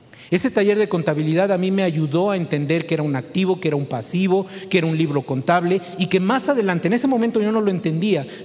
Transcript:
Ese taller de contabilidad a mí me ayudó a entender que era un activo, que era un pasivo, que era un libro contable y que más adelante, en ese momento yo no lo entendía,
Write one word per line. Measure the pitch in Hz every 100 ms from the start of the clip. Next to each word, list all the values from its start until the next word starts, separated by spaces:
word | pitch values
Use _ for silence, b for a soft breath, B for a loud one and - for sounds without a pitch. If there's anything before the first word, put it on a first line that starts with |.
| B B B
Ese | 175 262
taller | 226 202 208
de | 208
contabilidad | 175 160 151 156 165 196
a | 185
mí | 185
me | 196
ayudó | 185 160 156 156 202
a | 196
entender | 160 147 143 165
que | 160
era | 156
un | 151
activo, | 131 123 175 190 180
que | 160
era | 143
un | 139
pasivo, | 123 113 175 190 190 190 B -
que | 185
era | 160
un | 160
libro | 160 143
contable | - 135 131 175 175 185 B -
y | 180
que | 185
más | 190 254 294
adelante, | 277 196 170 170
en |
ese | 240 269
momento | 247 233 226
yo | 214
no | 220
lo | 208
entendía, | 180 165 160 208 165 - B